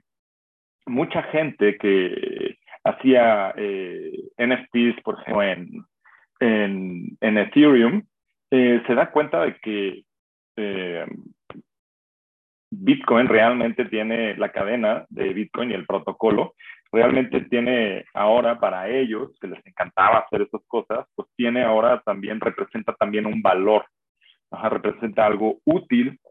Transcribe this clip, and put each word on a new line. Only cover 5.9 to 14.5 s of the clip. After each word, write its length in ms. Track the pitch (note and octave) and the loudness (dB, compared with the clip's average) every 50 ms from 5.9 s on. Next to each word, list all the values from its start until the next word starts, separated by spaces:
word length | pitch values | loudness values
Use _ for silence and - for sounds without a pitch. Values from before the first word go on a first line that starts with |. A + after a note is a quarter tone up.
| _ _ _ _ _ _ _ _ _ - | _ _ _ _ _ _ _ _ _ -2
en, 760 | C3 A#2 A2 G#2+ G#2 G2 G2 F#2+ F#2 F#2 F2 F2 - - - - | 0 2 2 2 0 -2 -4 -4 -6 -8 -8 -10 -10 -12 -8 -4
en 180 | A2 A2 G#2+ G#2+ | -2 0 2 2
Ethereum, 640 | G2 - - C#3+ D3+ D3 C3+ A#2+ A2+ A#2+ F3 G#3+ - _ _ _ _ _ _ _ _ _ | 0 2 4 6 6 8 8 6 6 4 2 -2 -4 _ _ _ _ _ _ _ _ _
eh, 320 | C#3 C3 B2 B2 A#2+ A2+ - | 2 4 4 4 2 2 0
se 80 | - A#2+ | 0 0
da 160 | - - - | 0 0 2
cuenta 340 | - D3+ D3+ D3 D#3+ E3+ E3 | 0 0 0 0 0 0 0
de 120 | C3 - | -2 -4
que, 460 | - - A2 G#2+ G#2 G2+ F#2+ - - - _ _ _ _ _ _ _ _ _ _ | -6 -8 -6 -4 -4 -4 -4 -6 -10 -16 _ _ _ _ _ _ _ _ _ _
eh, 500 | A2+ G#2 G2+ G2 F#2+ F#2 F2+ E2+ E2 D#2 - - - - - - _ _ - - - - _ _ _ _ _ _ _ _ _ _ _ _ _ _ _ _ _ _ _ _ _ | -8 -8 -6 -6 -6 -6 -6 -8 -8 -8 -10 -12 -14 -18 -20 -20 _ _ -20 -20 -20 -20 _ _ _ _ _ _ _ _ _ _ _ _ _ _ _ _ _ _ _ _ _
Bitcoin 540 | A2 F#2+ F#2+ C3 D3 C3+ - - A#2+ A#2 B2+ | -14 -2 0 2 2 2 2 2 4 4 4
realmente 580 | B2 G#2+ G#2+ A2 A#2+ B2 B2 A#2 A#2 G#2+ - A#2+ | 4 6 6 6 4 4 2 -2 -2 -2 -4 -4
tiene, 500 | G#2 A2 G#2+ G#2+ A2 A2+ A#2 A2+ G#2+ F#2+ | -4 -4 -4 -4 -2 -2 -2 -2 -4 -4
la 140 | - G#2 G2+ | -4 -6 -6